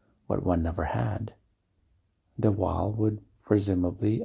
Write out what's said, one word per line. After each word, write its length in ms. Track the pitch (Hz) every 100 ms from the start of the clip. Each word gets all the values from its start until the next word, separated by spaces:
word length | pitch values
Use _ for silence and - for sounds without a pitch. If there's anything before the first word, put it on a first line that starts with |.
| _ _ -
what 180 | 98
one 180 | 90 85
never 240 | 80 85 80
had, 480 | 113 117 101 107 - _ _ _ _ _ _ _ _ _ -
the 120 | 110
Wall 420 | 98 90 85 95
would 280 | 107 107 107 - _
presumably 760 | - 104 98 90 87 95 107 113